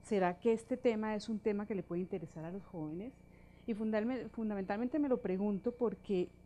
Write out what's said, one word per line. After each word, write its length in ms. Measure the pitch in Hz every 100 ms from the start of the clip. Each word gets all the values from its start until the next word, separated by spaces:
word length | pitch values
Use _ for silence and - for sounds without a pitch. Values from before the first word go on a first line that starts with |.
¿Será 360 | - 208 180 180
que 140 | 233
este 240 | 226 - 247
tema 380 | 247 220 220
es 140 | 214 220
un 100 | 214
tema 280 | 226 202 208
que 100 | 202
le 80 |
puede 160 | - 175
interesar 440 | 180 190 160 165
a 60 | 160
los 140 | 196
jóvenes?". 480 | - 175 156 165 233 - - - - - -
Y 60 |
fundalme-, 540 | 214 220 214 226 262 220
fundamentalmente 680 | - 220 202 190 202 247 311
me 100 | 285
lo 120 | 247
pregunto 520 | 202 185 208 196 240
porque 560 | 240 233 196 - 190 185 -